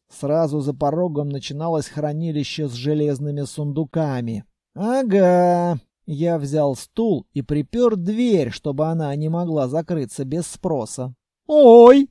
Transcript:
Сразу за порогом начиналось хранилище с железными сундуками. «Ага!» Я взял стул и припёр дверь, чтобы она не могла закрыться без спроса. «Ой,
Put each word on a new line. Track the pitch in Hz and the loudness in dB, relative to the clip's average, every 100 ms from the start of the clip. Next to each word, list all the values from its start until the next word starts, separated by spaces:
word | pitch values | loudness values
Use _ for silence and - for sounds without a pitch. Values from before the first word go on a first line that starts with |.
| _ | _
Сразу | - 143 156 160 151 | -10 -4 0 0 -2
за | 139 | -4
порогом | 135 147 156 180 147 147 | -4 -4 -2 -4 -4 -6
начиналось | 139 - 143 165 160 139 | -8 -10 -8 -4 -4 -6
хранилище | 151 147 151 165 147 135 - 147 | -8 -6 -6 -6 -4 -6 -6 -8
с | |
железными | 120 135 151 147 135 147 143 | -6 -4 -2 -2 -2 -6 -8
сундуками. | 139 - 147 143 160 165 156 127 117 113 - _ _ - | -8 -8 -6 -6 -6 -4 -4 -4 -6 -8 -12 _ _ -10
«Ага!» | 208 262 254 196 180 180 180 175 175 156 - _ - | -4 -4 0 2 4 4 4 2 0 -4 -8 _ -12
Я | 143 170 165 | -4 -2 -2
взял | 143 151 143 127 | -2 0 0 -2
стул | - - 226 156 - | -6 -4 -2 -2 -4
и | 143 | -10
припёр | 120 147 147 233 247 214 | -4 -4 -2 0 0 0
дверь, | 175 214 247 196 123 | -2 -2 2 2 0
чтобы | - 156 139 156 | -4 -8 -4 -4
она | 165 147 143 | -2 -4 -4
не | 156 | -4
могла | 165 175 156 127 | -4 -4 -2 -2
закрыться | 151 165 170 123 - | -4 -4 -6 -6 -8
без | 135 156 170 | -6 -6 -8
спроса. | - 185 147 110 - 127 123 _ _ - | -8 -6 -4 -6 -8 -12 -12 _ _ 0
«Ой, | 302 269 233 233 277 277 | 6 10 10 10 8 4